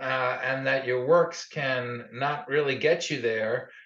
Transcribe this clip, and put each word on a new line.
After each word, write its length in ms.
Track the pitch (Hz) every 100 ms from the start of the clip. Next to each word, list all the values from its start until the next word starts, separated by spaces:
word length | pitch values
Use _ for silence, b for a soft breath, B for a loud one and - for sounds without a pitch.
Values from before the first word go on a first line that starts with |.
uh, 380 | 131 131 127 127
and 220 | 127 135 135
that 220 | 135 123
your 180 | 127 127
works 420 | 170 165 - -
can 580 | 151 135 127 123 120 117
not 360 | 117 139 147 -
really 260 | 143 143 123
get 340 | 151 175 -
you 120 | 139
there, 480 | 117 110 110 127 - B